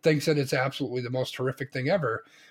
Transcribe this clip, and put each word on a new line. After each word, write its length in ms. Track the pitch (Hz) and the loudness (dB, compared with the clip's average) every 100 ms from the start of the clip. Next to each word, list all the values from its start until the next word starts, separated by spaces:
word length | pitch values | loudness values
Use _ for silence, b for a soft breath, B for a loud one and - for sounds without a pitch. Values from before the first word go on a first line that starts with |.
thinks 220 | 160 151 165 | 2 4 4
that 120 | 147 | 2
it's 160 | 135 | 2
absolutely 480 | 135 135 - 127 127 | 0 0 -2 -4 -4
the 80 | 120 | -4
most 260 | 127 127 - | -2 -4 -2
horrific 360 | 131 - 131 | -4 -4 -6
thing 180 | 131 135 | -4 0
ever. 360 | 190 123 113 b b b | 0 0 -4 b b b